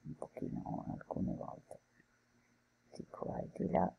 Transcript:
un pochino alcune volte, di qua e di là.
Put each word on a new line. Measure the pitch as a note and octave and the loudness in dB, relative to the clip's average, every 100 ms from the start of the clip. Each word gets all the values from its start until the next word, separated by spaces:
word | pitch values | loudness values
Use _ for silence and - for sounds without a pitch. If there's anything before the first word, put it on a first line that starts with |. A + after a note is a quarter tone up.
un | - - | -10 -8
pochino | - - - - - - - | -8 -4 -2 -2 -2 -2 -2
alcune | - - - - | -4 -2 0 2
volte, | - - - - - _ - _ _ _ _ _ _ _ _ _ | 2 -2 -8 -12 -16 _ -20 _ _ _ _ _ _ _ _ _
di | - - | -12 -10
qua | - - - | -4 -2 -2
e | - | -2
di | - G3 | 0 4
là. | - - | 6 6